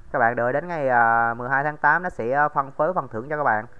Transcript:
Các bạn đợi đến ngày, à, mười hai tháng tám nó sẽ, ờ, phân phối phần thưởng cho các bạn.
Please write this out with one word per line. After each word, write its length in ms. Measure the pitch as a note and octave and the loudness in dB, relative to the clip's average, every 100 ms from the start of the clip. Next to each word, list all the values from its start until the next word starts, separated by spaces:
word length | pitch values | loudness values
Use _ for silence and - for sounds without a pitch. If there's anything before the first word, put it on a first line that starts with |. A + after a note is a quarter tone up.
| - | -6
Các 80 | B2 | 2
bạn 160 | A#2 A#2+ | 2 2
đợi 180 | A#2+ | 0
đến 140 | C#3 F3 | -2 -4
ngày, 220 | E3 C3+ | -4 2
à, 440 | A#2+ A#2 A#2 A#2 | 4 4 4 2
mười 160 | A#2 B2 | -2 -2
hai 140 | C#3 | 0
tháng 140 | D3+ D3+ | -2 0
tám 260 | D3 D#3+ | 2 2
nó 60 | F3+ | 0
sẽ, 220 | - A#2 | -6 -2
ờ, 180 | C#3 D3 | 0 0
phân 220 | D3 C3+ | 0 -4
phối 220 | - D#3 | -2 -2
phần 140 | F#3 C3 | -2 -4
thưởng 220 | A2 C3 | -8 -6
cho 80 | D3+ | -2
các 60 | |
bạn. 220 | C#3 G#2+ A2+ | 0 0 -2